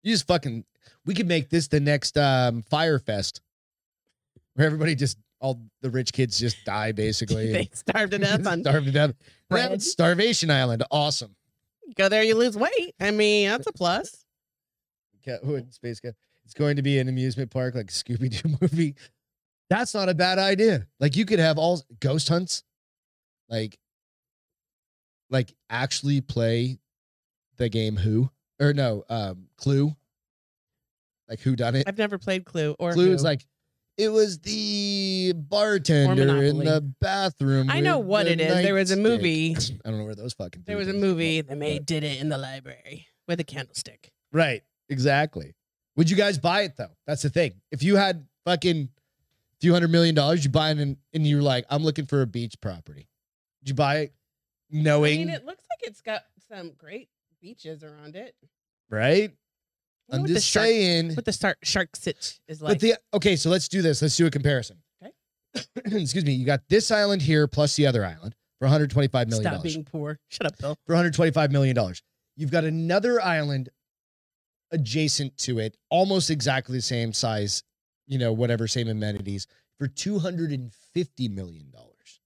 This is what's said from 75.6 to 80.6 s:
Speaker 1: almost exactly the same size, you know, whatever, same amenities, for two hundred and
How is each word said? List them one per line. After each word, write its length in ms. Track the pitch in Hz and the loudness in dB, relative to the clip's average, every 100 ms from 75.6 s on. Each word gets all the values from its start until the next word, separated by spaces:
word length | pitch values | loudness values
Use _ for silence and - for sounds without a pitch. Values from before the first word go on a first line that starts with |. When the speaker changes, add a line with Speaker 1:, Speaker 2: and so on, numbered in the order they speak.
| 110 _ _ | -4 _ _
Speaker 1:
almost 400 | 165 190 190 151 | 0 2 2 0
exactly 480 | 156 120 131 127 127 | -2 0 -2 -4 -6
the 40 | |
same 320 | 110 120 117 | -4 -4 -2
size, 500 | 107 117 107 101 - _ _ _ _ - | -2 -2 -2 -4 -6 _ _ _ _ -6
you 100 | 131 | -2
know, 160 | 120 | 0
whatever, 340 | 110 120 117 113 | 0 0 0 -2
same 200 | 123 113 | -4 -4
amenities, 600 | 107 107 101 98 98 - _ _ _ | -4 -4 -6 -6 -8 -10 _ _ _
for 80 | 143 | -8
two 320 | - 196 202 | -6 -4 -4
hundred 320 | 180 175 165 | -4 -4 -6
and 200 | 135 | -6